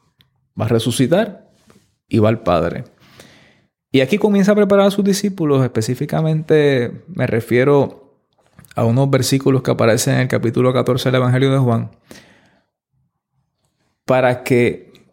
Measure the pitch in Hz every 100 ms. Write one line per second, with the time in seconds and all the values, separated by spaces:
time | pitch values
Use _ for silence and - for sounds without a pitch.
0 | _ _ _ _ _ - 107 113 120 113
1 | 127 180 220 - _ _ _ _ _ _
2 | _ 110 107 113 87 85 82 - - _
3 | _ - - _ _ _ _ _ _ 131
4 | 131 208 214 202 190 208 196 202 196 202
5 | 196 196 208 190 151 135 127 113 110 127
6 | 147 156 160 156 156 156 143 131 117 -
7 | - 175 123 113 - 120 131 143 120 -
8 | _ _ _ _ _ - - - 117 123
9 | 139 135 120 135 139 131 131 117 117 110
10 | 135 127 127 117 117 123 127 127 123 127
11 | 135 127 123 127 135 135 123 113 117 -
12 | _ - _ _ _ _ _ _ _ _
13 | _ _ _ _ _ _ _ _ _ _
14 | - 127 127 127 - 123 117 - - _
15 | _